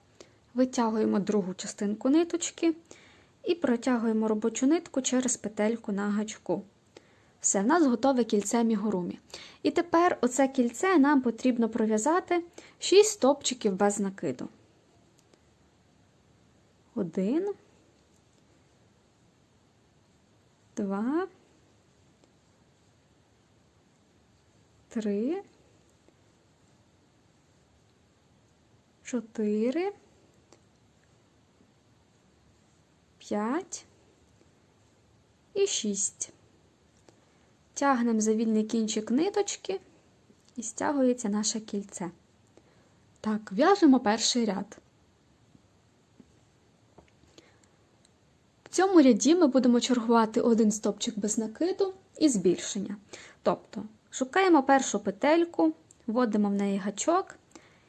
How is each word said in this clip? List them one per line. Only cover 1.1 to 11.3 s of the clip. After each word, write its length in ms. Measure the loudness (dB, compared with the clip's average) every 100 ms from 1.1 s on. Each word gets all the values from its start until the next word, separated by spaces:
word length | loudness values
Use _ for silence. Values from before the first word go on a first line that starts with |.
| 0
другу 360 | 0 -2 -2
частинку 540 | -8 -12 -6 -6 -2 2
ниточки 680 | 2 2 -4 -8 -2 -2 -2 -8 -20 -20 -20 _ _
і 120 | -4
протягуємо 760 | -2 -2 -2 0 -2 0 0 0
робочу 380 | -2 -4 -2 0
нитку 360 | 0 -2 -6
через 340 | -2 -2 -2 -6
петельку 560 | -8 -4 -2 -2 -6
на 180 | -6 -4
гачку. 520 | -4 -6 -8 -6 -6 -8 _ _ -20 _ _ _ _
Все, 180 | -2 0
в 40 | 2
нас 200 | 2 2
готове 380 | 2 2 2
кільце 360 | 0 0 0 0
амігурумі. 580 | 0 0 -2 -4 -6 -10 -16 -20 -20 -6
І 80 | -2
тепер 480 | 0 0 2 2 2
оце 280 | 0 2 0
кільце 500 | 2 -2 0 2 4
нам 240 | 6 4
потрібно 460 | 2